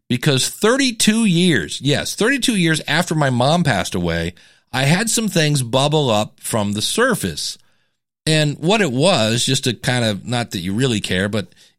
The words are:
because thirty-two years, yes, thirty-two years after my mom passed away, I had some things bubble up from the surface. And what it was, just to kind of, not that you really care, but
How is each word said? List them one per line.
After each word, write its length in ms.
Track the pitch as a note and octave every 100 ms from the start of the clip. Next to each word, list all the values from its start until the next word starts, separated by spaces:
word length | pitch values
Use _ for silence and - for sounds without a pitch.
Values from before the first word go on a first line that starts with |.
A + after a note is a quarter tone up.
| -
because 420 | A#2+ D#3 C3 -
thirty-two 760 | - G#3 C4+ C4 A3+ - A3 A3
years, 540 | E3 F3+ B2 D2+ -
yes, 340 | C3 A#2+ - -
thirty-two 400 | G#3+ C#4 A#3 G#3
years 260 | E3 D3+ -
after 280 | D3+ F3+ D#3+
my 140 | C#3
mom 340 | A#2+ C3+ F3
passed 320 | D3+ G2 - F#2
away, 380 | E2+ E2 E2+ - - _ _
I 120 | B2+
had 260 | C#3 F3+ A3+
some 180 | - A3
things 360 | E3+ D3+ D3
bubble 460 | A#2 B2+ D3 D#3 C3+
up 300 | G#2 G#2+ -
from 340 | - A2+ G2+
the 80 | G#2
surface. 760 | - - B3+ G#3 F#2 D2 - - _ _ _ _ _ _ -
And 320 | D#3 D3 -
what 220 | E3 A3
it 100 | E3+
was, 540 | B2 E3+ E3 A2 A#2+ -
just 180 | - B2+
to 80 |
kind 320 | A2 - B2 A2+
of, 200 | F#2+ G#2
not 260 | B2 A2
that 80 | G2+
you 140 | F2
really 280 | G2+ C3+ G#2+
care, 260 | - F#2 G2+
but 260 | G#2+ F#2 _ _